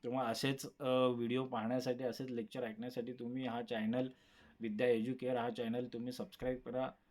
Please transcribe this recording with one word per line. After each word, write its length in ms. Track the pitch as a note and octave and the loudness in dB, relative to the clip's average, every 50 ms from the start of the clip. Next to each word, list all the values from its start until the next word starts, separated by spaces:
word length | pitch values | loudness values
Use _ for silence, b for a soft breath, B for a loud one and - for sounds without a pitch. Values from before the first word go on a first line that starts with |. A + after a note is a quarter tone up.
| - | -6
तेव्हा 200 | A#2+ B2 C3 - | -2 0 0 2
असेच, 420 | - B2+ - - C3+ C3+ C3+ - - - - | 2 0 2 2 2 0 0 -4 -10 -8 -4
अ, 100 | D3 B2+ | 0 4
व्हिडिओ 580 | B2+ B2+ B2+ B2+ B2 A#2+ A#2+ A#2 B2 C3 C3 | 4 6 6 6 4 4 2 2 2 2 0
पाहण्यासाठी, 580 | C3 B2 A2+ G#2+ A2+ B2+ B2+ A#2+ C3 B2 B2 C3 | 0 0 0 0 2 2 2 2 0 0 0 0
असेच 260 | A#2+ A2+ - C3+ B2+ | -2 -2 -2 -4 -4
लेक्चर 340 | B2 A#2 A2+ - - C3 A#2+ | -2 -4 -4 -4 -4 -4 -4
ऐकण्यासाठी 480 | A2+ G#2+ A2 A#2+ B2+ B2 B2+ A#2 B2 B2 | -4 -4 -6 -8 -6 -4 -4 -4 -4 -6
तुम्ही 340 | - A#2+ A#2+ B2 C3 C3 | -6 -6 -4 -4 -2 -2
हा 160 | A#2+ A#2 A#2+ A#2+ | -2 -2 -4 -4
चॅनल, 460 | - A#2+ A2 A2 A2 A#2+ B2+ C3 C3 B2+ B B B B B B B B B | -2 -2 0 2 2 2 2 2 0 -4 B B B B B B B B B
विद्या 280 | A2+ A2+ G#2 G#2+ B2+ B2 | -4 -2 0 2 4 4
एज्युकेअर 480 | A#2+ A2+ A2 B2+ B2+ B2+ B2+ B2+ B2+ | 4 4 2 0 -2 -2 -2 0 0
हा 140 | A#2+ A#2 B2 | 2 0 0
चॅनल 360 | A2 A#2+ A#2 A2+ A#2 B2 B2 A#2 - | -2 -2 -2 0 0 0 -2 -2 -4
तुम्ही 200 | A#2 A#2+ B2+ B2+ | -6 -6 -4 -4
सबस्क्राईब 460 | - G#2 - - - B2 B2+ B2+ B2+ | -6 -6 -8 -8 -4 -2 -2 -2 -2
करा, 320 | - B2 A#2+ B2+ C3 B2+ - - _ _ | -4 -4 -2 -2 -2 -2 -4 -8 _ _